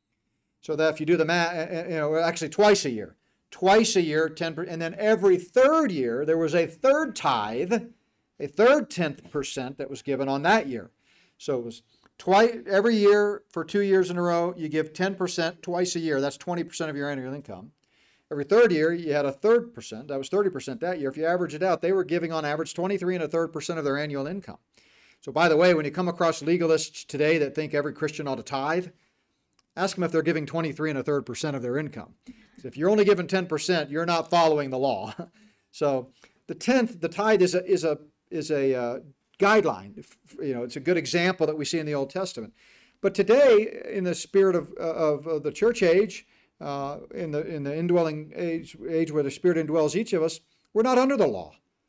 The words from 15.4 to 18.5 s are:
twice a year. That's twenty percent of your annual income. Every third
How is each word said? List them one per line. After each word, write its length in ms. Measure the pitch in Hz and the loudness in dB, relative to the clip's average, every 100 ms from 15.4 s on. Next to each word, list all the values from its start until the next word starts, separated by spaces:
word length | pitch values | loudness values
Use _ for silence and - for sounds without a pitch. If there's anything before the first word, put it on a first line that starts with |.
| 165 165 | -4 -6
twice 340 | - 175 180 170 | -6 -4 -2 -2
a 40 | |
year. 200 | 160 139 | -2 0
That's 160 | 139 - | -2 -4
twenty 300 | - 175 165 | -6 -6 -6
percent 240 | - 160 | -6 -6
of 80 | 143 | -6
your 120 | 143 | -6
annual 240 | 139 127 | -6 -8
income. 380 | 143 135 92 113 _ _ _ _ _ - | -10 -12 -16 -16 _ _ _ _ _ -10
Every 120 | 147 | -8
third 280 | 143 | 2